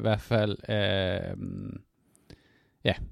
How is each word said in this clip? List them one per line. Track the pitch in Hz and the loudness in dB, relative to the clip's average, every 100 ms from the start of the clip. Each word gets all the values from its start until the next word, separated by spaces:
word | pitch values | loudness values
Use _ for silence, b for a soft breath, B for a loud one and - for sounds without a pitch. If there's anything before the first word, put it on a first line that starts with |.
hvert | 110 107 | 2 0
fald. | - 117 104 101 - | 2 2 2 -2 -2
Øh, | 110 98 98 92 92 87 92 95 92 101 - - _ _ b b b b b b b | 2 2 2 2 0 -4 -6 -8 -8 -8 -12 -16 _ _ b b b b b b b
ja. | - - - | 0 0 -4